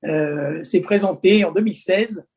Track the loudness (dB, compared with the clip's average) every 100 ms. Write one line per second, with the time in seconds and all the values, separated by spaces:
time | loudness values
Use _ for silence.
0 | -2 -2 -2 -4 -6 -6 -2 -2 2 0
1 | 0 2 4 4 4 0 -2 -4 -2 -2
2 | 0 -6 -16